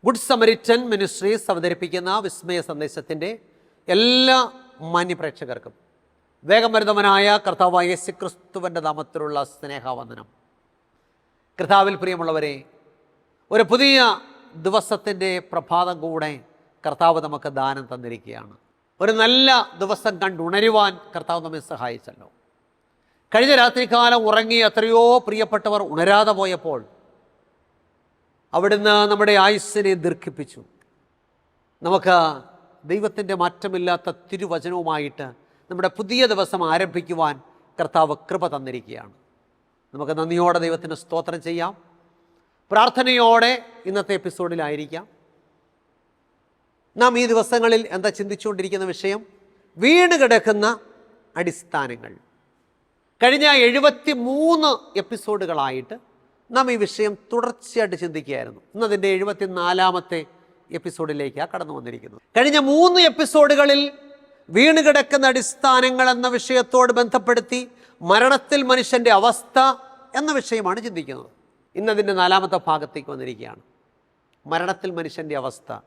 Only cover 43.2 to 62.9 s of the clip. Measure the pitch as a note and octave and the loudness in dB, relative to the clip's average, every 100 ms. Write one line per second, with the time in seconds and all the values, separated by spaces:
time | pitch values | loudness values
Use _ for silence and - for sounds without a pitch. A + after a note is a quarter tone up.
43.2 | A#3 A#3 A#3 B3+ A#3+ - F#3+ G3+ G3 F#3+ | 6 6 4 0 -6 -14 -6 -6 -4 -4
44.2 | F#3 - F3 E3+ D3+ D3 D3 D#3+ G#3 _ | -6 -8 -6 -6 -6 -8 -10 -14 -16 _
45.2 | _ _ _ _ _ _ _ _ _ _ | _ _ _ _ _ _ _ _ _ _
46.2 | _ _ _ _ _ _ _ - B3 A#3+ | _ _ _ _ _ _ _ 2 2 4
47.2 | A#3+ A3+ A#3 A#3+ A3+ A3+ G#3+ F#3 G3+ - | 2 2 2 2 4 2 0 -4 -4 -4
48.2 | G3+ G3+ G#3+ G3 F#3 F#3+ F#3+ F3+ G3 G#3 | -8 -6 -8 -6 -6 -6 -6 -6 -4 -6
49.2 | A3+ _ _ _ _ D#3+ A#3 E4+ F4+ E4+ | -10 _ _ _ _ -2 4 4 4 4
50.2 | B3+ A#3 A3 G#3 G#3+ A3+ - _ _ _ | 4 4 2 0 -2 -4 -12 _ _ _
51.2 | _ D#3+ F3+ E3 - D#3 C3+ A#2 A2+ G2 | _ -6 -6 -6 -8 -6 -6 -10 -18 -20
52.2 | _ _ _ _ _ _ _ _ _ _ | _ _ _ _ _ _ _ _ _ _
53.2 | A#3+ C#4 D4 C#4+ A#3+ B3 C#4+ C#4+ - C4+ | 2 4 4 4 4 4 2 2 -6 -4
54.2 | A#3+ C#4 D#4+ E4 D#4 A#3+ - G3 F#3+ A3+ | -4 0 2 2 0 -2 -6 -8 -8 -10
55.2 | - G#3 F3+ D#3 C3+ C3 B2 A#3 _ _ | -6 -6 -4 -4 -4 -6 -12 -20 _ _
56.2 | _ _ _ A#3+ B3+ A#3 G#3 - G#3+ G3+ | _ _ _ 0 2 0 -2 -2 -4 -4
57.2 | _ A#3 A#3+ A#3+ - A#3 G#3 F3 F3 D#3 | _ -4 -4 -8 -8 -4 -4 -4 -8 -10
58.2 | C3+ C3 A2+ A2 _ G3+ A3 G3+ G3 F#3+ | -10 -10 -10 -18 _ -6 -4 -2 0 -2
59.2 | G3+ G3+ G3 F3+ F3 F#3 F#3 F3+ F3 E3+ | -4 -6 -8 -4 -2 2 0 0 -6 -10
60.2 | D3+ _ _ _ _ E3 E3+ D#3+ D#3 D3 | -10 _ _ _ _ -12 -12 -8 -8 -6
61.2 | C#3 B2+ E3 F#3 D#3+ C#3+ A#2+ A#2 - G#2 | -8 -8 -10 -8 -10 -12 -14 -16 -20 -20
62.2 | _ A3+ C4+ D4 C4+ D4 F4+ | _ 2 4 2 2 4 6